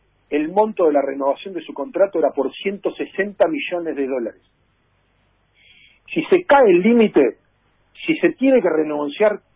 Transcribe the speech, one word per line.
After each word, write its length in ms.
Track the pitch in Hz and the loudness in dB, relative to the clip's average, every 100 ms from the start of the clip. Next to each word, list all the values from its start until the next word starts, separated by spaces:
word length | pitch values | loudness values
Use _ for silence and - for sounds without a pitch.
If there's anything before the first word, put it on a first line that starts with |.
| _ _ _ | _ _ _
el 200 | 151 156 | -4 -2
monto 360 | 190 220 214 170 | 0 -2 2 2
de 60 | |
la 100 | 143 | 2
renovación 500 | 135 139 139 139 196 | 0 -2 -4 -4 -8
de 80 | 175 | -12
su 140 | - | -12
contrato 440 | 139 135 170 196 175 | -12 -8 -2 0 0
era 120 | 147 | -2
por 200 | 143 135 | -2 -6
ciento 380 | - 196 202 180 | -6 -8 -6 -8
sesenta 520 | - 143 - 202 196 170 | -8 -8 -6 -6 -2 -2
millones 480 | 151 - 175 165 | -2 -6 -6 -6
de 120 | 139 135 | -6 -6
dólares. 360 | 131 113 - _ _ _ _ _ _ _ _ _ _ _ _ _ _ _ _ _ | -6 -8 -12 _ _ _ _ _ _ _ _ _ _ _ _ _ _ _ _ _
Si 100 | - | -8
se 200 | - 359 | 0 0
cae 260 | - 285 233 | 4 4 6
el 100 | 175 | 4
límite, 580 | 196 240 214 - 127 - _ _ _ _ _ - - | 4 4 4 4 2 -2 _ _ _ _ _ -10 -6
si 80 | 156 | -2
se 140 | 175 | -2
tiene 320 | - 262 254 | 0 2 2
que 80 | 185 | 2
renunciar 720 | 156 151 147 147 143 214 202 _ | 0 -2 -4 -6 -2 0 -2 _